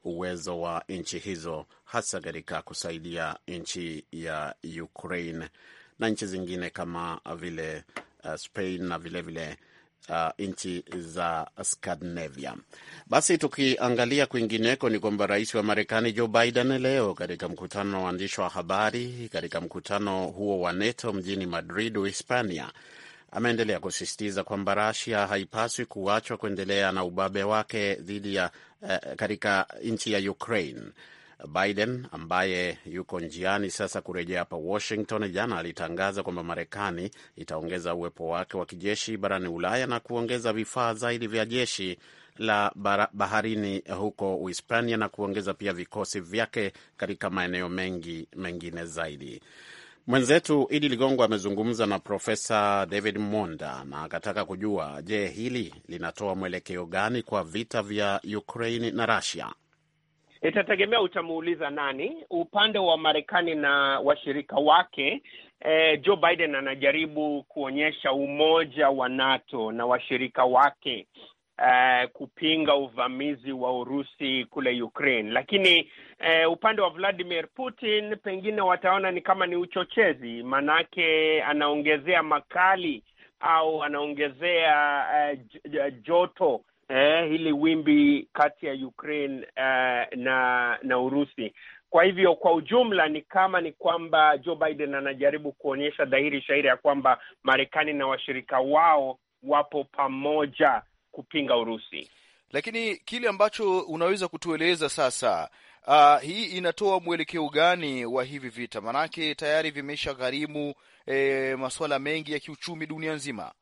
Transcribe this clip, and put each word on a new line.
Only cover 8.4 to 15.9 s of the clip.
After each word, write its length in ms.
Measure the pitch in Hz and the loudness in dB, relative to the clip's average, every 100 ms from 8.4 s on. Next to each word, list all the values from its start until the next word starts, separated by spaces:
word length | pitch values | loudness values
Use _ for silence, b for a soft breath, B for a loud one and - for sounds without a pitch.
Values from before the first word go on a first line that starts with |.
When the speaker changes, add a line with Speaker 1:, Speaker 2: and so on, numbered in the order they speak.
| - - 95 92 | -10 -8 -6 -4
Speaker 1:
na 140 | 90 85 | -6 -8
vile 240 | 82 87 | -8 -10
vile, 340 | 82 82 78 76 b b b _ - | -10 -10 -10 -12 b b b _ -6
ah, 220 | 82 80 - | -4 -4 -4
nchi 460 | 98 87 95 87 - 90 | -8 -8 -8 -8 -8 -12
za 520 | 82 85 85 80 78 - | -8 -4 -4 -4 -8 -8
Scandinavia. 920 | 95 - 95 82 87 85 78 67 69 - _ B B B - | -6 -6 -6 -8 -8 -8 -10 -10 -12 -12 _ B B B 0
Basi 320 | 131 - 170 | 2 4 2
tukiangalia 880 | 143 - 135 123 123 120 120 143 135 | 0 0 0 2 0 2 2 2 0
kwingineko 640 | 127 113 110 113 131 123 | 0 0 0 0 2 0
ni 80 | 107 | 0
kwamba 280 | 107 101 98 | -2 0 0
rais 280 | 101 110 | 0 0
wa 80 | 113 | -2
Marekani 500 | 107 104 101 | 0 0 0